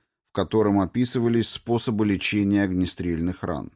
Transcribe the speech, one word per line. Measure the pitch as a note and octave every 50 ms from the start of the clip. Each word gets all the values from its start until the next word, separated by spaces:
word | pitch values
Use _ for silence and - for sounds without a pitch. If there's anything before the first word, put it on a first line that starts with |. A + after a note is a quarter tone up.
| _ _ _ _ _ _
в | -
котором | G2+ F#2 - - A2 G#2 G#2 G2+ G2+
описывались | F#2+ F2+ - A#2+ B2+ B2 - B2+ A#2 A#2 A#2 A#2 G#2+ -
способы | - - - A2+ A#2 A#2 - C3 A2 G#2 A2 G#2
лечения | G2 F#2 - - G2+ G#2 G2+ G2 G2+ G2+ G2+
огнестрельных | F#2 F2+ F2+ F#2 F2 - - F2 F2 E2+ D#2+ E2+ F2+ F2 - -
ран. | F2+ E2 C2+ G1+ - -